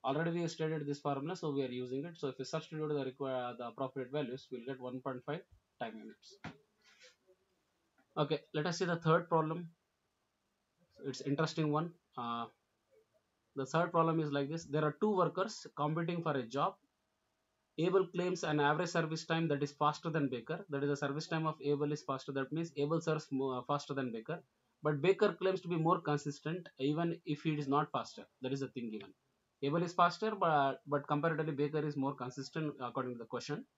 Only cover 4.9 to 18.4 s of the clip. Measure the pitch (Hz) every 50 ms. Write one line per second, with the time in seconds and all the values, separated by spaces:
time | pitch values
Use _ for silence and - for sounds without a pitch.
4.9 | 123 131 - 139 131 123 - - 147 175 185 _ - _ _ _ _ _ - 113
5.9 | - - 214 220 220 _ _ - - - - - - - _ _ _ _ _ -
6.9 | - _ - - _ _ _ _ 370 _ _ _ _ _ _ _ _ _ _ _
7.9 | _ _ _ _ _ 175 151 143 160 151 - _ - 156 151 180 165 165 190 175
8.9 | 170 165 170 160 160 180 175 - 170 160 156 156 160 170 175 165 _ _ _ _
9.9 | _ _ _ _ _ _ _ _ _ _ _ _ _ _ _ _ _ _ _ _
10.9 | _ - - 139 131 - - 139 143 - 160 151 - - 156 151 147 151 165 175
11.9 | 165 _ _ _ _ - 120 117 117 117 117 113 _ _ _ _ _ _ _ _
12.9 | _ - _ _ _ _ _ _ _ _ _ _ _ 139 135 131 - 160 175 170
13.9 | 170 170 165 165 160 165 156 147 139 143 143 139 156 165 - - 139 151 151 151
14.9 | 147 - 220 214 208 185 175 156 165 180 190 220 - - - - _ - 143 151
15.9 | 156 170 170 165 175 170 165 165 143 135 120 113 127 139 156 190 196 _ _ _
16.9 | _ _ _ _ _ _ _ _ _ _ _ _ _ _ _ _ _ - 160 180
17.9 | 185 196 190 180 - 180 175 180 185 175